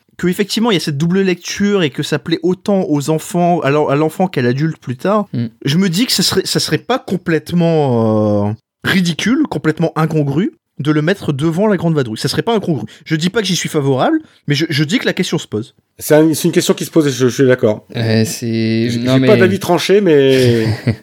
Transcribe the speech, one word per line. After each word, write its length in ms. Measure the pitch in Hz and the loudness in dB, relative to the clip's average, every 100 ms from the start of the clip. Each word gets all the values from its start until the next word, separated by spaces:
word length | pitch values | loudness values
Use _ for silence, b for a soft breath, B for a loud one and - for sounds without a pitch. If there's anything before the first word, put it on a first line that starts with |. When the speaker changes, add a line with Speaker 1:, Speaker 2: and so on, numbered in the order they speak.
| _ - | _ -4
Speaker 1:
que 80 | 175 | -2
effectivement 460 | 180 202 - 233 | -2 -2 0 0
il 20 | |
y 20 | 180 | 0
a 40 | |
cette 180 | - 139 | -2 -2
double 220 | 170 185 | 0 0
lecture 640 | 196 180 - - 202 202 | 0 -2 -6 -2 0 2
et 60 | 160 | 0
que 120 | - | -4
ça 160 | 147 147 | -4 -4
plaît 220 | - 165 | -4 -2
autant 420 | 175 180 - 202 185 | -2 -2 -2 -2 0
aux 200 | 147 139 | -2 -2
enfants, 520 | 160 - 175 175 175 | -4 -2 0 0 2
à 100 | 135 | 0
l'en-, 160 | 147 151 | 0 0
à 60 | |
l'enfant 320 | 139 156 - 185 | 0 0 0 -2
qu'à 160 | - | 0
l'adulte 340 | 123 131 160 156 | 0 0 -2 -4
plus 180 | - 127 | -10 -6
tard, 300 | 180 214 202 | -2 -2 -2
Speaker 2:
Mm. 140 | 127 117 - | -6 -6 -6
Speaker 1:
je 140 | - 160 | -2 0
me 100 | 196 | 0
dis 180 | 165 247 | 0 -2
que 60 | |
ça 120 | - | 0
serait, 180 | 180 196 | 0 -2
ça 140 | - 160 | -2 -4
serait 200 | - 151 | -2 -4
pas 200 | - 254 | -2 -4
complètement, 1500 | - 185 - 156 156 170 165 160 139 120 113 110 107 104 104 | -2 -6 -2 -2 -2 0 2 2 2 2 2 2 2 0 -2
euh, 40 | 107 _ _ | -4 _ _
ridicule, 600 | - 190 175 160 196 269 294 | -2 0 0 -2 -2 0 0
complètement 440 | - 156 156 180 - | -2 -4 -2 -2 0
incongru 560 | 156 160 143 139 240 - _ - | -2 0 -2 -2 -2 -6 _ -6
de 100 | 139 | -2
le 100 | 151 | 0
mettre 300 | 151 202 - | 0 -2 -4
devant 340 | 131 160 165 214 | -2 -2 0 0
La 80 | 185 | 0
Grande 180 | 165 | 0
Vadrouille. 240 | 156 120 107 | 0 -2 -4
Ça 100 | 139 | -4
serait 140 | - | -2
pas 120 | - | -2
incongru. 300 | 226 190 139 - B | -2 -2 -4 -6 B
Je 100 | - 160 | -6 -2
dis 140 | 175 | -2
pas 100 | 233 | -2
que 60 | 190 | -2
j'y 80 | 175 | -4
suis 120 | 165 | -2
favorable, 500 | 156 139 131 190 320 b b - | -2 0 0 2 0 b b -4
mais 60 | 143 | -2
je, 80 | 330 | 0
je 160 | 131 | 0
dis 140 | 147 226 | 0 0
que 80 | 214 | -2
la 60 | |
question 260 | 180 185 165 | -2 -4 -4
se 80 | - | -4
pose. 260 | 107 - _ _ - | -8 -8 _ _ -16
Speaker 3:
C'est 160 | - 151 | 2 4
un, 180 | 160 | 4
c'est 120 | 147 175 | 2 0
une 40 | |
question 220 | 175 - | 2 0
qui 100 | - | -2
se 60 | 160 | 0
pose, 160 | 170 147 | 0 2
et 40 | |
je, 180 | 120 127 | 2 0
je 60 | |
suis 120 | 117 135 | 2 2
d'accord. 380 | 127 117 107 - | 4 2 0 -6
Speaker 2:
Ouais, 300 | - 113 110 | -4 0 2
c'est, 640 | 110 - 117 113 110 113 117 | 0 -2 -4 -2 0 0 0
Speaker 3:
J'ai, 80 | 120 | -2
Speaker 2:
non, 140 | 123 | 0
Speaker 3:
j'ai 60 | 131 | 2
Speaker 2:
mais 60 | 131 | 4
Speaker 3:
pas 80 | - | 4
d'avis 220 | 113 98 | 4 2
tranché, 400 | - 170 - 196 | 0 0 2 2
mais 640 | 196 147 135 131 127 117 110 110 - 104 | 4 4 4 4 4 2 0 -2 -4 -4